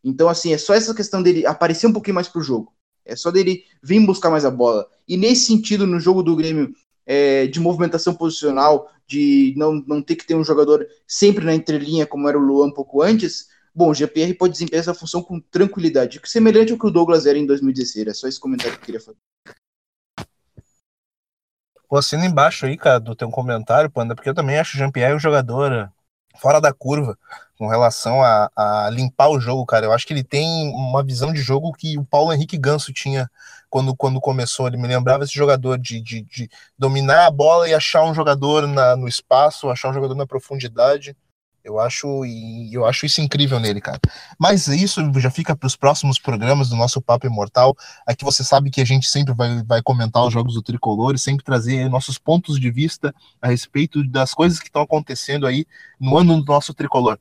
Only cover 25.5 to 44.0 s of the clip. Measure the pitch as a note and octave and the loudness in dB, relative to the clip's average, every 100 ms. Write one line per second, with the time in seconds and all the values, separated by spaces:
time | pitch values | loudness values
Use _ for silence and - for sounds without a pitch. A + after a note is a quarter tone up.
25.5 | B2 C#3+ A#2+ G2+ _ _ _ _ _ C3+ | -2 -2 -2 -6 _ _ _ _ _ 2
26.5 | D3+ D3+ C3+ B2+ D3 C3 - _ - _ | 4 2 0 -4 -2 -4 -8 _ -20 _
27.5 | _ G#2+ A2+ A#2+ - A#2 B2+ B2+ G#2+ G#2 | _ -2 2 2 2 -2 2 4 4 2
28.5 | - G#2 G#2+ G#2 A#2 B2+ - C#3+ D3 A#2+ | 0 0 0 -2 -2 -4 2 2 2 -2
29.5 | C3 B2 A2+ A2 A#2 - D3 C3 C#3+ D#3+ | -6 0 0 2 0 0 -8 -4 -4 -2
30.5 | E3 D3+ B2+ C3 C3+ C3+ A#2+ C#3 D#3 C3 | -4 -6 -6 -4 -2 -2 -4 -4 -4 -2
31.5 | C#3 E3 D3 D#3 D3 C#3 D3 D#3 D3+ D#3 | -2 -4 -8 -8 -8 -2 0 2 0 -2
32.5 | D#3+ C#3 D3+ C#3 C3 C#3 C3+ B2 _ - | -2 -2 -2 -4 -10 -6 -6 -6 _ -20
33.5 | - _ C3+ C3 C3 C3+ C3 C#3 C3 A#2+ | -20 _ -4 -2 -2 -2 -2 -4 -4 -4
34.5 | - B2+ A#2+ B2 B2+ B2+ C3+ C#3+ C#3 C#3+ | -4 -4 -4 -2 -2 2 0 0 0 2
35.5 | C3 B2+ B2+ B2 A2+ A2+ A2+ G#2 - A2+ | 2 0 -4 -6 -12 -10 -12 -12 -14 -14
36.5 | - _ _ C3 C3+ C3+ D3+ F3 C#3+ D3+ | -16 _ _ -2 0 4 6 6 4 4
37.5 | E3+ E3+ D#3 - E3 D#3+ D#3 D3+ C#3 C#3 | 4 4 0 2 2 2 0 0 0 2
38.5 | D3+ C#3+ C#3 B2+ B2+ B2 - _ C3 D3 | 0 0 2 2 2 -2 -8 _ 4 4
39.5 | - C#3 B2 C3 C3+ C3+ C3 C#3 C3+ - | 0 -6 -4 -4 -4 -4 -6 -6 -8 -8
40.5 | C#3 B2 A2+ B2+ C#3+ C#3+ C#3 _ _ _ | -12 -8 2 2 2 -4 -20 _ _ _
41.5 | _ G#2 G#2+ A#2 - C#3+ C#3 B2+ A2+ A2+ | _ -8 -2 -2 -4 -6 -6 -6 -10 -12
42.5 | A#2 A2+ A#2+ A#2 C3 D3+ - D3 D3 C#3+ | -12 -10 -2 0 0 -2 -2 0 0 0
43.5 | B2 A2 G2+ - - | 0 -2 -4 -8 -2